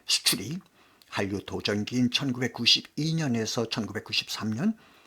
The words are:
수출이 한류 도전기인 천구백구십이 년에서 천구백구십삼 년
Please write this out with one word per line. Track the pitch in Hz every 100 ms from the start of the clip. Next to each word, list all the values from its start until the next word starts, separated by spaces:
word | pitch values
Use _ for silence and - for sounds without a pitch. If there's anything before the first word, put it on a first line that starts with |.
수출이 | - - - - 98 175 - _ _ _ -
한류 | - 101 98 -
도전기인 | - - 104 104 123 123
천구백구십이 | - 143 123 123 - 117 - - - 156
년에서 | 165 151 117 110 - 113
천구백구십삼 | - 101 104 - 104 - - 110
년 | 110 202 220 - -